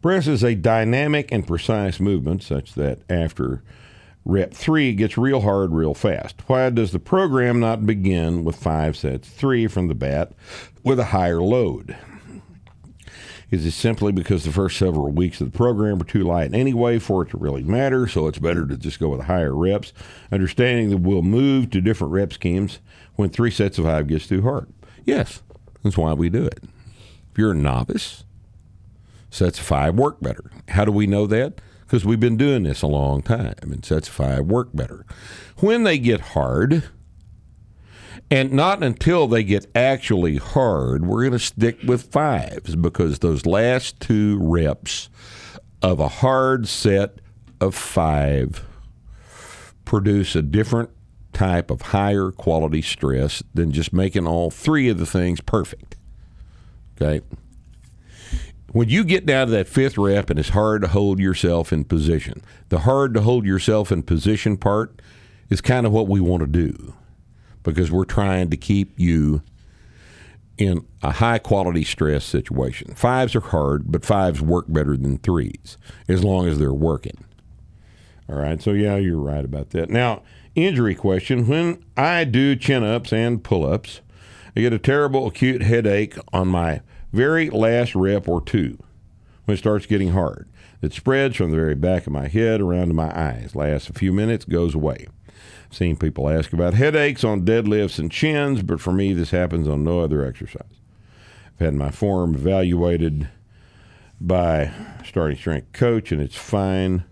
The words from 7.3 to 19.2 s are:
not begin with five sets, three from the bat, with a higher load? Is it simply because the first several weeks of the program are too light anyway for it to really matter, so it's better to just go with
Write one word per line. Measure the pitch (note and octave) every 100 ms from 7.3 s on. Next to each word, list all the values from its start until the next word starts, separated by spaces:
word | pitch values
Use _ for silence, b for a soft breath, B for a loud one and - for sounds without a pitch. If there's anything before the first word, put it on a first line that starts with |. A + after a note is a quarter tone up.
| C3 B2 A#2+
not | A2+ A2+ G#2+
begin | G#2+ F#2+ F2 E2 E2+ E2
with | -
five | - D#2 D#2 D2
sets, | D2 C2 -
three | - C3+ B2 A2+
from | G2 F2+
the | B1
bat, | C2+ C#2+ F2 - B B B -
with | - C3
a | G#2
higher | G2+ F2 E2+
load? | F#2 B2 G2+ A#1+ - B B B B B B B - - - - B B B B B
Is | F2+ D#2+
it |
simply | - A#2 A2 G#2
because | F#2+ E2 F#2
the | D#2
first | E2 F#2+ -
several | F#2+ D#2 C#2+
weeks | D2+ F2+ -
of | C2
the | -
program | A#2+ G#2+ G#2+ G2
are | E2
too | G#2+
light | F2 E2+ D2
anyway | G#2 C3+ A#2 A#2+ A#2
for | - F#2+
it | E2+
to | F2
really | D2 C#2
matter, | C#2 A#2 C#3 C3 A#2+
so | - D#2
it's | D2
better | E2 E2+ C#2
to | C2+
just | - -
go | D#2
with | C2